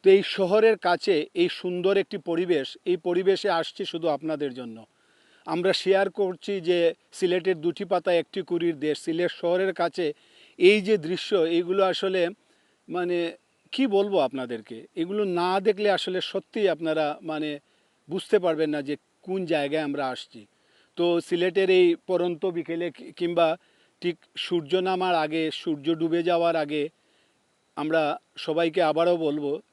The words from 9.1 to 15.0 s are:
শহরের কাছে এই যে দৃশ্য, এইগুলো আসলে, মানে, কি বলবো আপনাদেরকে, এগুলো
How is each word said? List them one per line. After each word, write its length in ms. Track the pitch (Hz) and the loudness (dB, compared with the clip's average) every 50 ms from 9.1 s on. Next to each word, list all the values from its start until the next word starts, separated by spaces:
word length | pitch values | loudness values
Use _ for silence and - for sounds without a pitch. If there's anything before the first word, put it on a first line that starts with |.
| 160 165 175 175 | -2 -2 -2 -2
শহরের 400 | - - - 170 175 185 190 190 175 | -2 -2 -2 0 0 2 0 -2 -2
কাছে 300 | - 175 170 - - 175 147 147 _ _ _ _ _ - _ _ - | -2 -2 -2 -2 -2 -4 -4 -4 _ _ _ _ _ -20 _ _ 6
এই 200 | 180 185 208 214 | 8 8 8 8
যে 120 | 190 202 220 202 | 4 2 0 0
দৃশ্য, 320 | 151 160 180 - - - 214 190 160 | 0 -2 -4 -4 -4 0 2 2 2
এইগুলো 360 | 165 170 170 180 170 185 196 190 | 4 2 0 0 2 2 2 2
আসলে, 380 | 185 180 - - 190 190 185 175 170 202 _ _ _ _ _ _ _ _ _ _ - | 2 2 0 -2 -2 0 0 0 0 -2 _ _ _ _ _ _ _ _ _ _ -8
মানে, 300 | 160 180 180 175 175 170 170 170 - - _ _ _ _ _ _ | -6 -4 -2 -2 -2 -2 -2 -4 -6 -12 _ _ _ _ _ _
কি 120 | - - 269 | -2 -2 -2
বলবো 300 | 254 202 196 202 208 196 180 | 2 2 2 2 2 2 0
আপনাদেরকে, 560 | 139 127 135 135 127 120 123 110 107 - 117 113 - - _ | 0 0 -2 -6 -8 -6 -8 -10 -10 -14 -16 -16 -16 -14 _
এগুলো 260 | - | -8